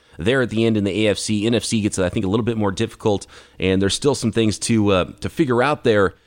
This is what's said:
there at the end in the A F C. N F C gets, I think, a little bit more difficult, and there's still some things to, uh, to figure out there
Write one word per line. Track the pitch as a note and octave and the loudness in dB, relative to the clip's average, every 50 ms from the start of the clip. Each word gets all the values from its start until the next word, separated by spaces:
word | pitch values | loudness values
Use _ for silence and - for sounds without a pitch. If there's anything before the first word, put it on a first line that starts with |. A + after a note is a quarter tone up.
| _ _ - - | _ _ -12 -4
there | D#2+ G#2+ C3 C3+ B2 | -2 0 0 0 0
at | A2 | 0
the | A2 A2 A2+ | 0 0 0
end | A#2 A2+ | 2 2
in | G#2+ G2 | 0 0
the | G2+ E2+ G2+ A2 | 0 0 0 0
A | G#2 | 0
F | G2 - | 0 0
C. | - - G#2+ G2+ G2+ | -2 -4 -2 -2 0
N | A2+ A#2+ | 0 0
F | G#2+ - | 0 -2
C | - A#2 A2 | -2 -2 -2
gets, | G2+ G#2 - - | -2 -2 -2 -2
I | F#2 F2+ | -2 -2
think, | - A#2 G2+ | -2 -2 -2
a | F#2 | 0
little | G2+ A#2 A2+ | 0 0 0
bit | A2+ A#2 | -2 -2
more | A2 G#2+ G2 F#2+ | -2 -2 -2 -2
difficult, | E2+ A2+ G#2 - - - A2+ G2+ F#2 - - - - - - _ - | -2 -4 -6 -6 -4 -2 -2 -2 -2 -4 -8 -20 -20 -20 -20 _ -4
and | - F#2 F#2+ F#2+ | -2 0 2 2
there's | G2 F#2+ - | 2 0 0
still | - - C#3+ C3 | 0 0 0 0
some | - - A2+ G2 | 0 -2 -2 0
things | A#2 A2+ G#2+ G2 - | 0 0 0 0 -2
to, | - - A#2 A2 G#2 G2+ | -2 0 0 2 2 2
uh, | G2 F2+ E2+ F2+ - - | 2 2 0 -2 -6 -10
to | - G2 | -12 -6
figure | - - E3+ B2+ B2 A#2 B2 | -2 -2 0 0 2 2 2
out | C#3+ D3+ - - | 0 0 0 0
there | B2+ G#2+ G#2 G2 F2 - _ _ | 2 4 4 2 2 0 _ _